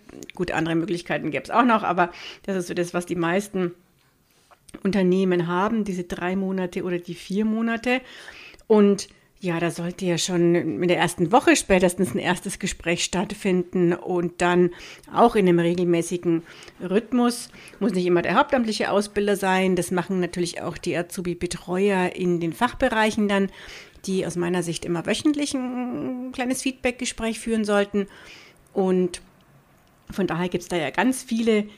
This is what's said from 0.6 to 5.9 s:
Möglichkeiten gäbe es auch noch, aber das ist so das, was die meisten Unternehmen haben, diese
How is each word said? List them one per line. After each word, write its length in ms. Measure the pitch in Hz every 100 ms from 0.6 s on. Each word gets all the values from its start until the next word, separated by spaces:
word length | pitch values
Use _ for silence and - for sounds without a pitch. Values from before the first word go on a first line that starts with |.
| 160 165
Möglichkeiten 560 | 160 170 - 151 156
gäbe 120 | 139
es 60 | -
auch 160 | 220 247
noch, 180 | 220
aber 280 | 175 175 175 - - -
das 120 | - 190
ist 120 | 175
so 60 |
das, 200 | 175 175
was 120 | 175 175
die 100 | 180
meisten 580 | 165 185 202 190 175 - _ _ _ _ _ _ _ - _ -
Unternehmen 640 | 196 190 185 185 190 175 170
haben, 360 | 180 208 226
diese 200 | 208